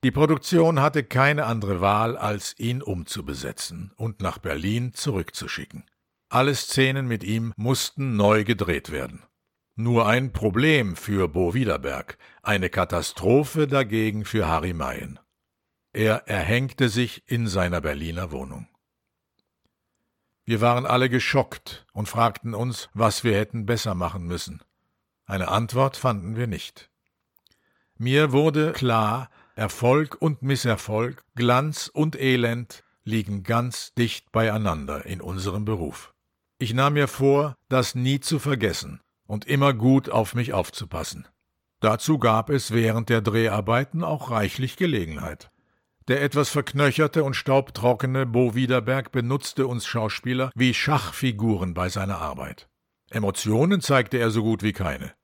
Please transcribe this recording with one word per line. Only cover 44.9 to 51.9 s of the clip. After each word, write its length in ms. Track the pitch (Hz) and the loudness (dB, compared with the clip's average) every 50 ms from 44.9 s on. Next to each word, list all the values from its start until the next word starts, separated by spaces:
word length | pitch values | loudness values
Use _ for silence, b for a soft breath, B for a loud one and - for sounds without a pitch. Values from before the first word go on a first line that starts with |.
| 147 110 87 80 80 73 - 82 76 - - _ _ _ _ _ _ _ _ _ _ _ _ | 0 -2 -2 -4 -8 -8 -8 -10 -10 -12 -18 _ _ _ _ _ _ _ _ _ _ _ _
Der 140 | - 127 139 | 0 0 2
etwas 280 | 143 143 131 147 143 - | 2 0 2 2 0 2
verknöcherte 760 | - 147 135 - - 139 147 139 123 - 156 147 - 160 151 | 0 -2 -4 -2 0 2 2 2 4 2 2 2 2 0 0
und 100 | 139 127 | 0 -2
staubtrockene 920 | - - 139 131 135 131 - - - 104 123 123 117 - 131 131 131 135 | -4 0 2 2 2 2 0 -8 0 2 2 2 2 0 -2 0 0 -2
Bo 300 | 123 113 120 127 120 104 | 2 2 4 4 4 2
Widerberg 560 | 120 131 123 127 127 110 117 131 135 131 - | 0 2 2 2 0 2 0 -2 -2 -4 -4
benutzte 560 | - 131 120 120 131 135 - - - - 135 | -4 -4 -2 0 -2 -4 -4 -6 -2 -2 -2
uns 180 | 131 123 120 - | 0 -2 -4 -6
Schauspieler 680 | - - 123 110 110 - - _ 123 127 127 131 131 - | -4 -4 -2 -2 -2 -4 -4 _ -4 -2 -2 -2 -4 0
wie 180 | 113 127 127 117 | 2 2 2 2
Schachfiguren 1000 | - - - 143 135 104 82 - - - 131 113 101 110 113 107 90 92 92 82 | 2 0 0 0 0 0 -2 -6 -2 -2 -2 0 0 2 2 2 2 0 -4 -2
bei 160 | 87 90 | -2 -4
seiner 300 | 92 | -2